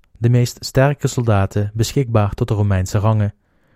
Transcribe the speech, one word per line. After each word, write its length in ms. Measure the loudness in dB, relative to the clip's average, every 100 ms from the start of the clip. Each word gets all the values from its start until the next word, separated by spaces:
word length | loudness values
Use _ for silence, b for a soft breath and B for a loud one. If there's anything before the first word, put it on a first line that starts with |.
| _ _
de 100 | 0
meest 360 | 2 0 -4
sterke 440 | -4 2 2 2 -4
soldaten 640 | -2 0 0 0 -2 -4
beschikbaar 600 | -2 -2 -2 0 0 0
tot 140 | -2 -4
de 60 |
Romeinse 440 | 0 0 0 0 0
rangen, 360 | 0 0 -2 -4 _ _ _